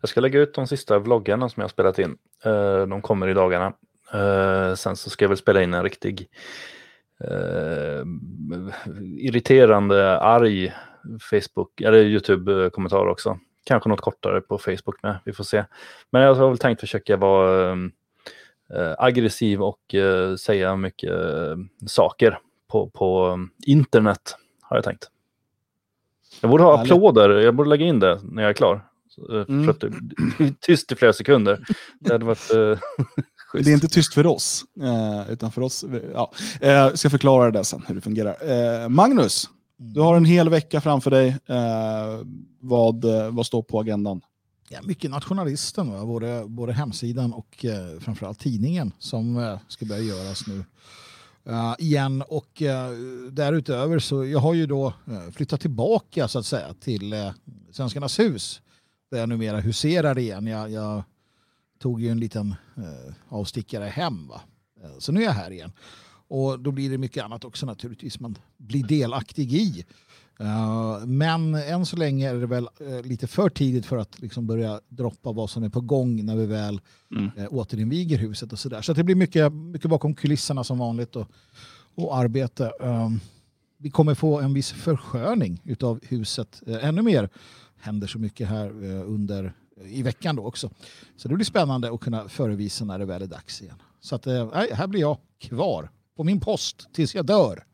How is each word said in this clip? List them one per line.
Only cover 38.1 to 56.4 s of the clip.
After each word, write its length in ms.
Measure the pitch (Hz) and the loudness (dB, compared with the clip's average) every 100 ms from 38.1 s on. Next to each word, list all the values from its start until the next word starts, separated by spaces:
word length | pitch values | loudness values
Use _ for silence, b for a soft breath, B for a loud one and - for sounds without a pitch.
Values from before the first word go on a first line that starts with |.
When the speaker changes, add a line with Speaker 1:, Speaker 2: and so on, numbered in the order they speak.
| 107 104 - 156 123 120 117 | -4 -4 -6 -2 0 0 -2
Speaker 2:
Eh, 60 | 117 | 2
Magnus, 640 | 131 220 262 117 - - _ _ _ | 6 6 6 2 0 -6 _ _ _
Speaker 3:
Mm. 120 | 120 | -10
Speaker 2:
du 80 | 110 | 2
har 160 | 160 170 | 6 8
en 80 | |
hel 240 | 165 175 165 | 8 8 6
vecka 320 | 160 147 156 | 2 2 -2
framför 300 | 151 143 131 | 0 0 4
dig. 180 | 135 131 131 _ | 4 4 0 _
Eh, 800 | 123 117 113 110 110 107 110 101 - - _ | -2 -2 -2 -2 -4 -6 -8 -12 -18 -20 _
vad, 440 | 127 120 117 113 | -2 4 4 4
eh, 260 | 120 110 110 | 2 0 0
vad 160 | 117 113 | -4 -2
står 160 | 120 | -4
på 180 | 110 113 | -2 -4
agendan? 400 | 110 104 104 95 _ _ _ _ _ | -2 -2 -4 -6 _ _ _ _ _
Speaker 3:
Ja, 100 | 139 | -16
mycket 280 | - 175 156 | -8 -8 -6
Nationalisten, 840 | 139 - 190 170 143 - - 160 | -8 -6 -4 -4 -4 -8 -6 -6
va? 140 | 98 107 | -6 -6
Både, 380 | 117 117 120 107 | -6 -6 -8 -8
både 260 | 117 120 | -8 -6
hemsidan 600 | 113 143 101 117 120 123 | -4 -4 -6 -6 -4 -4
och, 320 | 107 - _ | -6 -16 _
eh, 340 | 123 107 90 82 | -8 -6 -10 -14
framförallt 380 | - 104 98 104 | -10 -10 -10 -8
tidningen 520 | 151 113 120 175 123 - | -6 -2 -2 -2 -4 -8
som, 380 | - 120 117 120 | -10 -6 -4 -4
eh, 200 | 117 98 _ | -6 -8 _
ska 180 | - 107 | -14 -10
börja 160 | 104 | -6
göras 440 | 110 95 95 95 - | -6 -6 -10 -10 -10
nu, 180 | 98 92 b b b b b b b - | -10 -12 b b b b b b b -10
eh, 280 | 113 117 120 | -6 -6 -4
igen. 460 | 165 147 135 135 139 | -2 0 0 -4 -6
Och, 340 | 156 - - | -8 -10 -6
eh, 280 | 151 131 127 120 127 127 127 | -4 -4 -6 -10 -12 -14 -12
därutöver 680 | 135 143 160 143 127 143 165 | -6 -2 -2 -2 -4 0 -2
så, 260 | - 139 | -2 -4
jag 140 | 131 147 | -2 0
har 160 | 139 | 2
ju 120 | 165 156 | 2 0
då, 200 | 139 135 | -2 -4
eh, 440 | - - 107 87 | -6 -14 -14 -14
flyttat 280 | - 147 151 | -10 -6 -4
tillbaka, 680 | 170 117 135 220 - - 123 | -4 -2 0 0 -2 -6 -4
så 100 | |
att 80 | 131 | -4